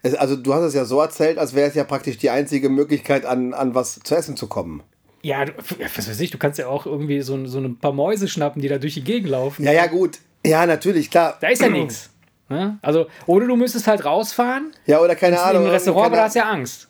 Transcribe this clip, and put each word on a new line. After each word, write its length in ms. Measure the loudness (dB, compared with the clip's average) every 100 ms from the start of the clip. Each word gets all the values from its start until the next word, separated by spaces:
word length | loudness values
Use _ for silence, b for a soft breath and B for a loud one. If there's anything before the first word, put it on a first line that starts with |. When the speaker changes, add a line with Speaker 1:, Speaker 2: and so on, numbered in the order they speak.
| -2
Speaker 1:
es, 80 |
also 220 | 0 0 0
du 180 | 0
hast 80 | 0
es 120 | 2
ja 100 | 0
so 160 | 0 0
erzählt, 380 | 0 0 0 0
als 160 | -2
wäre 140 | 0 0
es 60 |
ja 80 | 0
praktisch 320 | -2 -4 -6 -2
die 120 | 0
einzige 380 | 0 0 0 0
Möglichkeit, 580 | 2 0 -2 0 -2 0
an, 260 | -2 -2
an 200 | -2 -2
was 240 | 0 -4 -8
zu 100 | -2
essen 220 | -2 -2 -10
zu 100 | -8
kommen. 360 | -6 -8 -12 -16 _ _ _
Speaker 2:
Ja, 220 | -6 -4
du, 80 | -4 -6 -12 -10 -8 -8
was 120 | -8
weiß 120 | -6
ich, 100 | -6
du 80 | -2
kannst 200 | -4 -4
ja 80 | -6
auch 180 | -6 -6
irgendwie 340 | -6 -4 -4
so 120 | -4
ein, 120 | -6 -6
so 120 | -6
ein 180 | -6 -4
paar 140 | -4
Mäuse 360 | 0 0 0 -2
schnappen, 340 | -2 -4 -2
die 60 | -4
da 100 | -2
durch 160 | -4
die 80 | -6
Gegend 260 | -4 -4 -2
laufen. 340 | -2 -4 -2
Speaker 1:
Ja, 80 | 2
ja, 140 | 4 4
gut. 300 | 2 0 -4 _ _
Ja, 200 | 2 4 4
natürlich, 440 | 2 2 0 2
klar. 260 | 2 2 0
Speaker 2:
Da 80 | 0
ist 120 | 2
ja 80 | 4
nix, 420 | 2 -2 -8 -16 _ _ _ _
ne? 300 | -4 -4 -4
Also, 240 | 0 0 0 B B
oder 220 | 2 4
du 80 | 2
müsstest 320 | 0 0 0
halt 160 | 2
rausfahren 680 | 2 0 -2 -2 -2 -2 -8 -8 2
Speaker 1:
Ja, 140 | 4
oder 160 | 6 4
keine 180 | 4
Speaker 2:
ins, 80 | 4
in 60 | 4
Speaker 1:
Ahnung, 160 | 4
Speaker 2:
ein 60 | 4
Restaurant, 340 | 2 2 2
Speaker 1:
keine 100 | 4
Speaker 2:
aber 20 | 4
da 60 | 2
hast 80 | 2
ja 120 | 0
Angst. 380 | -2 -6 -12